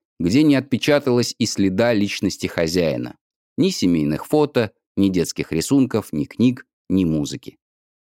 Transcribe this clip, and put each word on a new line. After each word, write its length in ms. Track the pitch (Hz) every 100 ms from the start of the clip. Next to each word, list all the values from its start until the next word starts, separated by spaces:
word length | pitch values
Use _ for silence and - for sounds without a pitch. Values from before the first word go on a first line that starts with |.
| _ -
где 240 | 87 127
не 140 | 156 139
отпечаталось 800 | 127 113 - 147 139 123 120 -
и 80 | 110
следа 460 | - 98 92 117
личности 540 | 110 101 - 98 - 92
хозяина. 720 | - 82 90 80 62 60 - _ _ _ -
Ни 140 | 185
семейных 560 | 185 92 85 73 76 -
фото, 460 | 151 147 127 110 - _ -
ни 120 | 98
детских 440 | 90 78 - 73
рисунков, 600 | 78 - 139 131 110 -
ни 120 | 76
книг, 420 | 69 - 123 123 - _ -
ни 160 | 92
музыки. 540 | 87 78 69 67 - - _ _ _ _